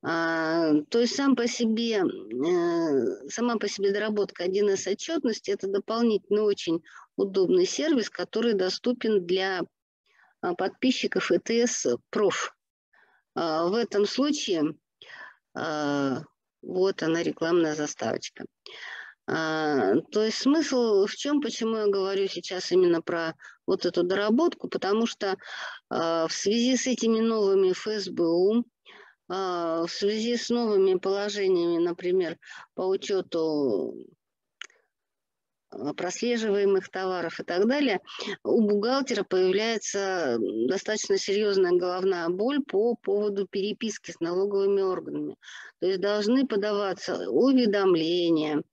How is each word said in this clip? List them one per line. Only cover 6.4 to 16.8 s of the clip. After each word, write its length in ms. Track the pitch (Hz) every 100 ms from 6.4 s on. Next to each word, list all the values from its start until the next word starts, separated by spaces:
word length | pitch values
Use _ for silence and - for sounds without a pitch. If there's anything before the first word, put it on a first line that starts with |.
очень 400 | 214 202 - 165 - - - -
удобный 520 | 196 190 180 180 185
сервис, 420 | - 294 285 208
который 440 | - 180 214 233
доступен 720 | 208 185 185 - 247 226 208 175
для, 340 | 185 190 185 165 _ _ _ _ _ _ _
а, 140 | - 175
подписчиков 760 | 190 - 262 247 208 - -
И 80 | 175
Т 280 | - 233 240
С 200 | - - 120 _
Проф. 460 | - 202 - - _ _ _ _ _ _ _ _ -
А, 320 | 165 156 170
в 80 | 214
этом 300 | 233 208 202
случае, 680 | - 285 294 - 175 151 165 _ _ - - - _ _ -
а, 680 | 160 151 147 143 139 127 - _ _ _
вот 400 | - 180